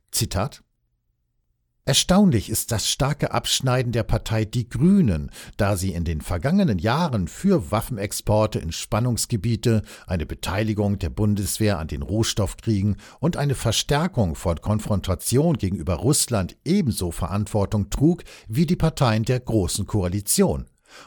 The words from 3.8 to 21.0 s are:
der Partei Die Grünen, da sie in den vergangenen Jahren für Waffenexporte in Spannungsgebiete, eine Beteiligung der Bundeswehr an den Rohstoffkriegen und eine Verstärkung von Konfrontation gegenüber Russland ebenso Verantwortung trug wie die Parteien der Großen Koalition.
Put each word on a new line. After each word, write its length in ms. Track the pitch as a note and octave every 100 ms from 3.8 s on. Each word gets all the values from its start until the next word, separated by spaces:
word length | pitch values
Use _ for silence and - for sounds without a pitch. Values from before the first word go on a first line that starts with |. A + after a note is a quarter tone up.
| B2
der 140 | A#2
Partei 400 | G#2+ A2 - A2
Die 240 | G#2+ B2 A2+
Grünen, 640 | A2+ E3 G3+ C#3+ D#2+ C#2 - - -
da 200 | G2+ G#2
sie 160 | F#2+
in 120 | F2
den 160 | E2+ D#2
vergangenen 580 | - F2+ C3 F#3+ F#3 F#2
Jahren 480 | G2+ C#3 F3 A#2 E2+
für 460 | - G3 F3+ F#2+
Waffenexporte 880 | G#2+ - A2+ G2+ - - G#2+ G#2+ -
in 100 | D#2+
Spannungsgebiete, 1120 | - - B2 B2 A2+ - A2+ A#2 A2+ B2 A2 G#2+ - -
eine 180 | F2+
Beteiligung 760 | - - - F#2+ A2 G#2 G2+ G2+
der 100 | -
Bundeswehr 720 | - G#2 G#2 G#2 - G#2+ F2+
an 80 | D#2+
den 140 | D2+
Rohstoffkriegen 960 | C#2 G#2 A2+ - F#2+ - - G#2 G#2 G2 - -
und 180 | E3+ -
eine 200 | C#3+ C3
Verstärkung 800 | A#2+ - - C#3+ F3+ - F#2+ C#2+
von 240 | F2+ E2
Konfrontation 960 | - G#2+ - G2+ - F2 - B2 E3 C#3
gegenüber 360 | F#2+ F#2+ D#2
Russland 600 | F#2 B2 D3+ - A2 E2+ -
ebenso 460 | - G3+ D3 - F2+
Verantwortung 800 | - F#2+ G2 G#2 A2 G2 G#2+ F#2+
trug 320 | - C#3+ F3 - - -
wie 200 | A2 E3
die 100 | F3+
Parteien 480 | D#3+ - B2+ A2
der 160 | A2+ B2+
Großen 440 | - A2 F2 -
Koalition. 840 | G2 G#2+ F2+ G2+ - - F#3+ C#2 - _ _ -